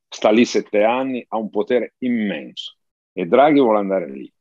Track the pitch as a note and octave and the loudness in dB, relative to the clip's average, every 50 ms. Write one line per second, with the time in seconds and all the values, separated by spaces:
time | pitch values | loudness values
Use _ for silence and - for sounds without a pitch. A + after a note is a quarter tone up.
0 | _ _ - - - A2+ G#2+ A2+ A#2+ A2 - A2 F#2+ - - G#2 G#2 A2 A#2+ B2+ | _ _ -10 -2 0 2 4 4 4 2 2 -4 -4 -2 0 0 2 2 0 -2
1 | C3+ C3+ C3 A#2+ G#2 - - A2 A2+ G2+ - A2 G#2 - B2+ B2 A2 - _ - | -4 -6 -6 -8 -10 -8 -8 -8 -8 -6 -4 -6 -4 0 -2 -2 -2 -4 _ -8
2 | - B2+ A#2+ A2+ G#2+ G2+ F2 D2+ C2 B1 - - - - - _ _ _ _ _ | -4 -4 -2 -2 -2 -4 -4 -6 -10 -14 -16 -16 -16 -16 -18 _ _ _ _ _
3 | _ _ - F#2 F#2 E2+ G#2 A#2+ C#3 D#3 D3+ C#3+ C3+ A2+ G#2+ G#2+ G2+ G2 F#2+ F#2+ | _ _ -8 -8 -4 2 4 4 6 6 6 4 4 4 2 2 0 0 -2 -2
4 | E2+ C#2+ C2+ C2+ B1+ - _ _ | -4 -6 -12 -14 -16 -18 _ _